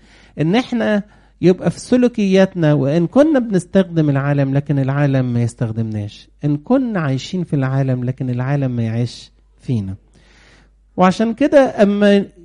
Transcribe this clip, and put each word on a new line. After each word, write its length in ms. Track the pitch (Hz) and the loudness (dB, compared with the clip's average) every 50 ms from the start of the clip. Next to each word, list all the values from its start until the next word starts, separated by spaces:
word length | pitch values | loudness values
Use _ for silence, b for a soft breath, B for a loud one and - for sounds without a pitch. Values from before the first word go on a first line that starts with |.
| b b b b b b b b | b b b b b b b b
إن 140 | 151 165 196 | -2 0 0
إحنا 480 | 254 247 - 247 226 220 214 208 202 202 b b b b b b b | 0 0 -2 -4 -2 -2 0 0 -2 -2 b b b b b b b
يبقى 300 | - 175 180 - - 170 | 0 0 2 2 -2 -4
في 100 | - - | -4 -4
سلوكياتنا، 920 | - - 247 254 247 240 247 226 202 190 185 190 190 190 - 180 160 151 147 | -4 0 2 2 2 2 0 0 0 2 4 4 4 2 2 0 0 2 2
وإن 320 | 143 131 139 151 175 170 | 2 0 0 0 0 0
كنا 320 | 160 - 254 302 320 302 254 | 2 2 2 4 4 2 0
بنستخدم 720 | 226 240 196 175 - - - 196 180 175 170 165 151 147 | 0 0 -2 -2 -2 0 0 0 0 0 0 0 0 2
العالم 440 | 139 139 139 143 147 143 139 135 135 | 0 0 0 0 0 0 0 0 0
لكن 240 | 143 143 - 147 139 | -2 -2 0 -2 -2
العالم 540 | 135 131 139 143 147 139 135 131 127 123 | 0 -2 0 0 0 0 2 0 0 0
ما 100 | 120 120 | 0 0
يستخدمناش، 840 | 120 117 - - 120 110 110 113 113 110 107 107 104 104 - - - _ _ _ - | -2 -2 -4 -4 -6 -6 -4 -4 -6 -4 -4 -6 -8 -8 -12 -16 -20 _ _ _ -4
إن 120 | 143 139 | -2 -2
كنا 440 | 147 147 - 247 277 254 233 214 180 | -2 -2 0 0 0 0 -2 -2 -2
عايشين 440 | 156 135 135 127 - - - 185 165 | -2 -2 -2 -4 -6 -6 -6 -6 -6
في 120 | - 160 | -2 -2
العالم 480 | 143 131 131 135 135 135 131 127 127 123 | -2 -2 0 0 -2 0 0 -2 -2 -4
لكن 260 | 123 127 - 131 127 | -6 -6 -6 -4 -6
العالم 400 | 123 120 127 135 143 143 135 131 | -4 -4 -4 -2 -2 -2 -2 -2
ما 120 | 120 120 | -2 -2
يعيش 500 | 113 113 110 117 123 120 - - - - _ _ _ _ _ _ | -2 -2 -2 -2 -4 -4 -6 -12 -20 -20 _ _ _ _ _ _
فينا. 340 | - - 127 110 98 95 95 - _ _ b b b b b b b b b b b b b _ _ _ - | -6 -4 -4 -4 -4 -6 -10 -12 _ _ b b b b b b b b b b b b b _ _ _ -2
وعشان 380 | - 185 185 180 - 226 233 226 | 2 2 2 2 0 -2 -4 -2
كده 480 | - 277 302 311 277 262 254 - - | 0 0 4 4 4 4 4 2 2
أما 420 | 208 202 202 208 208 202 202 202 175 - _ - | 2 2 2 2 2 4 4 2 2 -2 _ -20